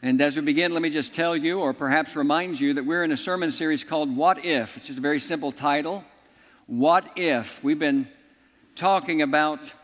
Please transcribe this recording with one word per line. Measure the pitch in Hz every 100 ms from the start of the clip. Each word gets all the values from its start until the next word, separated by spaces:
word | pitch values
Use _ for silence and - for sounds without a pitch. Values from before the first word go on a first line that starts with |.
And | 127 131
as | 147 143
we |
begin, | 147 147 175
let | 170
me | 165
just | 151 135
tell | - 170 170
you, | 156 185
or | 160
perhaps | 131 143 143 156 156
remind | 143 156 180 151
you, | 143 139
that | 131
we're | 170
in | 170
a | 139
sermon | - 185 170
series | 131 160 151
called | - 160 147 127
What | 160 185 170
If? | 147 110 -
It's | -
just | 131
a |
very | 139 147
simple | - 165 139
title, | 135 143 143 156 196 170 _ _ _ _ _ -
What | 120 139 175 180 -
If? | 175 127 110 - 135
We've | 151
been | 151 139 131 - _ _ _ _ _ -
talking | 175 196 175 160
about | 147 147 151 151 - -